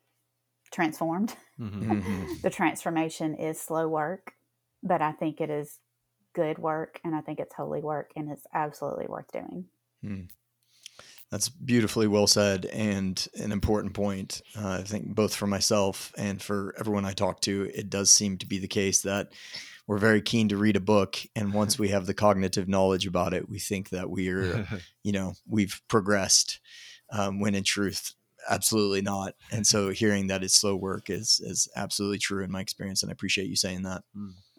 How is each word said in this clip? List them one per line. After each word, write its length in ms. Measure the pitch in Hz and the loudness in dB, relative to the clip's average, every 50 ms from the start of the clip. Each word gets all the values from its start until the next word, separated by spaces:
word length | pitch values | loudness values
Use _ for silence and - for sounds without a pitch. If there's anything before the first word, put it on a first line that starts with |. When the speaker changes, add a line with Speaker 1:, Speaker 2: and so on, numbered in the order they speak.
| _ _ _ _ _ _ _ _ _ _ _ _ _ _ | _ _ _ _ _ _ _ _ _ _ _ _ _ _
Speaker 1:
transformed. 640 | - 190 170 156 151 - 165 165 165 185 220 226 - - - _ _ - | -2 -2 0 0 0 -2 -2 -2 0 0 -2 -2 -4 -10 -18 _ _ -10
Speaker 2:
Mm-hmm. 320 | 117 101 104 98 107 110 | -8 -8 -6 -4 0 0
Speaker 3:
Mm-hmm. 320 | 104 104 92 104 98 92 92 - - | 0 0 0 -2 -4 -4 -4 -6 -8
Speaker 1:
<laughs> 80 | - | -4
The 80 | - - | -4 -4
transformation 840 | - - 175 156 151 - - 175 165 160 160 160 - - 165 156 151 | -2 0 0 0 0 -2 -4 -2 -2 0 -2 -2 -4 -4 -4 -4 -4
is 240 | - 160 156 160 - | -4 -4 -4 -4 -6
slow 260 | - - 160 160 165 | -6 -4 -2 0 0
work, 460 | 160 160 151 151 160 190 196 - - - _ _ _ _ _ _ _ _ _ | 0 0 0 -2 -2 -4 -8 -12 -18 -20 _ _ _ _ _ _ _ _ _
but 200 | - 180 180 160 | -2 0 2 2
I 100 | 151 151 151 | 2 0 0
think 260 | - 170 156 151 - | -2 -2 -4 -2 -2
it 100 | 160 147 | -4 -2
is 300 | 151 147 147 - - - _ _ _ _ _ _ _ _ _ _ - | -2 -4 -4 -6 -12 -20 _ _ _ _ _ _ _ _ _ _ -2
good 220 | 175 156 151 156 175 | 0 0 0 0 -2
work, 400 | 170 160 156 160 160 - - - - | -2 -2 -2 -2 -4 -6 -10 -8 -4
and 120 | 165 160 | -4 -4
I 60 | 151 | -4
think 180 | 151 - 151 151 | -4 -6 -6 -6
it's 140 | 143 - - | -8 -8 -8
holy 260 | - 147 151 151 147 | -8 -6 -4 -4 -4
work, 300 | 151 151 151 143 - - _ | -4 -4 -4 -4 -6 -8 _
and 140 | 156 151 147 | -8 -8 -8
it's 140 | 143 - - - - | -8 -10 -12 -6 -4
absolutely 520 | 165 151 151 147 - 143 143 - - - | -2 -2 -2 -4 -6 -6 -6 -6 -6 -6
worth 240 | - - - - - | -8 -8 -10 -10 -10
doing. 340 | - - - - - 175 185 - _ _ _ _ _ _ - | -10 -10 -10 -10 -10 -12 -12 -14 _ _ _ _ _ _ -10
Speaker 3:
Hmm. 180 | 101 101 95 90 90 - _ _ _ _ _ _ _ _ _ _ - - - - - - - - _ | -8 -8 -8 -10 -14 -18 _ _ _ _ _ _ _ _ _ _ -20 -20 -20 -20 -20 -20 -20 -12 _
That's 160 | 104 98 - - | -4 -4 -4 -4
beautifully 580 | - - - 127 120 120 110 98 - 117 110 | -6 -8 0 4 6 6 6 4 4 4 4
well 200 | 104 101 104 104 | 6 6 6 6
said 380 | 95 - 107 104 101 98 95 90 | 6 6 6 6 6 4 2 -2
and 600 | - - 110 107 107 98 98 95 95 92 - - - - | -4 -4 -2 0 0 0 0 0 -2 -2 -4 -6 -6 -8
an 160 | - - 104 | -6 -4 -4
important 420 | 104 98 - - 107 104 98 98 95 | -2 0 2 2 2 2 0 -2 -4
point, 480 | 107 101 101 98 95 95 - - - - - - | -2 -2 -2 -2 -4 -6 -8 -10 -12 -12 -14 -10
uh, 220 | 107 107 95 95 92 | -6 -4 -2 -2 -4
I 20 | 95 | -4
think 320 | 98 107 - - - 104 | -4 -6 -6 -6 -2 0
both 180 | 110 107 95 - | 2 2 2 2
for 120 | - 104 | -2 -2
myself 640 | 101 98 95 - - 110 104 98 98 95 - - - - | -2 0 0 2 2 4 4 4 2 0 -4 -10 -12 -8
and 240 | - 104 101 98 - | -6 -4 -4 -4 -6
for 340 | - - 104 101 98 95 - - | -6 -4 -4 -4 -4 -6 -8 -4
everyone 260 | 117 110 104 101 98 | -2 0 0 0 0
I 80 | 95 95 | -2 0
talk 280 | - 101 92 90 - | 0 0 0 0 -2
to. 300 | - 104 98 98 95 95 - | -2 0 0 0 -2 -2 -4
It 160 | - 107 95 | -6 -6 -4
does 220 | 95 101 98 - | -2 2 4 6
seem 260 | - - 107 98 95 90 | 6 6 4 2 -2 -4
to 60 | - | -4
be 120 | - 98 95 | -4 -4 -4
the 80 | 95 | -4
case 340 | 101 - 107 98 98 92 - - | -2 0 0 2 2 2 2 0
that 280 | 98 98 101 - - - - - - - - - - - - _ | 0 -2 -2 -2 -6 -10 -18 -18 -14 -14 -14 -14 -14 -18 -16 _
we're 100 | - 104 | -4 0
very 240 | 101 104 113 107 104 | 4 6 6 6 6
keen 280 | 104 - - 113 110 104 | 4 2 2 4 4 4
to 80 | 101 | 4
read 180 | 98 104 107 101 | 4 4 4 4
a 40 | 98 | 4
book, 360 | 92 104 107 101 95 - - - - - _ | 4 6 6 6 4 2 -2 -8 -10 -8 _
and 180 | 113 104 98 98 | -4 -2 0 2
once 260 | 104 104 104 - - | 2 2 2 2 0
Speaker 2:
<laughs> 0 | |
Speaker 3:
we 100 | 107 98 | 2 2
have 160 | 101 98 90 | 2 2 0
the 60 | 98 92 | -2 0
cognitive 540 | - 110 104 98 95 95 92 - 104 90 | 4 6 6 6 6 2 2 0 0 0
knowledge 400 | 95 98 95 95 95 95 90 92 | 2 4 4 4 4 4 2 0
about 260 | 95 87 90 87 95 87 | 0 0 0 2 2 0
it, 160 | 85 78 - | -2 -4 -6
we 100 | 95 101 | -8 -8
think 300 | - - 104 95 98 - | -4 -4 -4 -4 -4 -6
that 200 | 92 90 92 92 | -6 -6 -6 -4
we're, 580 | 92 98 92 92 92 95 95 90 87 107 104 78 110 90 - | -4 -2 -2 0 0 0 0 0 0 -2 -4 -4 -8 -10 -10
Speaker 2:
<laughs> 180 | - _ _ - | -14 _ _ -4
Speaker 3:
you 80 | 104 101 | -2 0
know, 200 | 95 95 90 87 - _ | 0 0 -2 -6 -8 _
we've 340 | - 107 107 98 - - - - | -2 2 2 2 2 -2 -8 -4
progressed, 720 | - - 110 92 101 104 98 92 87 - - - - - - _ - - - - - - - _ - | 0 2 2 4 4 2 2 4 4 4 4 4 2 -4 -8 _ -20 -20 -20 -20 -20 -20 -20 _ -6
um, 300 | - 104 98 98 98 101 | -2 -2 0 0 0 0
when 160 | 101 104 101 | 0 0 0
in 80 | 98 98 | 2 0
truth, 500 | - - 101 101 92 92 - - - - _ _ _ _ _ - - | 0 0 0 0 0 -2 -4 -8 -10 -12 _ _ _ _ _ -2 -2
absolutely 520 | 98 101 - - 110 107 104 101 98 98 | 0 0 2 2 2 4 2 2 2 0
not. 320 | 98 104 101 98 95 95 - _ - - | 0 0 -2 -2 -4 -6 -8 _ -10 -6
And 140 | 110 110 104 | -4 0 2
so 240 | - - 104 98 95 | 4 4 4 2 2
Speaker 2:
<laughs> 0 | |
Speaker 3:
hearing 380 | 95 - 110 104 101 98 98 | 2 4 4 4 4 4 2
that 160 | 95 95 92 92 | 0 0 0 2
it's 120 | 92 - | 2 4
slow 200 | - - 101 98 | 4 4 2 0
work 340 | 92 95 95 92 104 - - | 0 -2 -2 -4 -4 -4 -6
is, 320 | 90 104 110 - - - - | -6 -4 0 0 0 0 0
is 240 | - - - - - - | -2 -2 -2 -2 -2 -2
absolutely 440 | - 101 - - - 101 101 101 98 | -6 -6 -4 -2 -2 -2 -2 0 -2
true 240 | - - 101 95 95 | -2 -2 -2 -4 -4
in 80 | 95 | -4
my 100 | 95 95 | -4 -6
experience, 400 | 95 - - - - 98 95 - | -6 -6 -8 -8 -8 -4 -4 -4
and 80 | - 104 | -4 -4
I 40 | - | -6
appreciate 340 | - 98 92 - 101 95 | -6 -4 -2 -2 -2 -2
you 80 | 104 104 | -2 -2
saying 280 | - - 92 92 92 95 | -2 -2 -2 -2 -4 -6
that. 200 | 92 - - - _ _ | -6 -6 -8 -10 _ _
Speaker 2:
Mm. 160 | 101 101 95 90 92 _ _ _ | -12 -12 -12 -14 -18 _ _ _